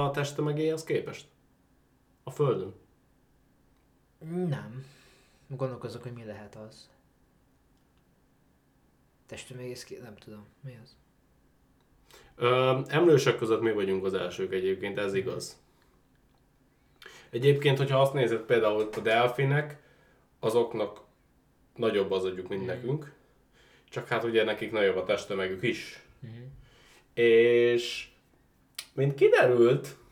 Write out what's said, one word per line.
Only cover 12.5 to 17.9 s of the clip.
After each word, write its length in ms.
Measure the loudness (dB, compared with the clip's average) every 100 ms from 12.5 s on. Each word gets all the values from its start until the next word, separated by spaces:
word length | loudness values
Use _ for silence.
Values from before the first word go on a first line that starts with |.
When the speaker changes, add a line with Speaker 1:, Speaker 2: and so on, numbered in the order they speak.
| 4 4 2 0
Speaker 1:
emlősök 500 | 4 6 6 4 0
között 220 | 0 2
mi 120 | 2
vagyunk 320 | 0 0 -2
az 100 | -2
elsők 380 | -2 -4 -4 -4
egyébként, 460 | -2 -2 -2 -4 -6
ez 160 | -4
igaz. 460 | -4 -4 -6 -10 -16 _ _ _ _ _ _ _ _ _ _ _ _ _ _ -20 -20 -10
Egyébként, 480 | 2 4 4 2 2
hogyha 220 | 2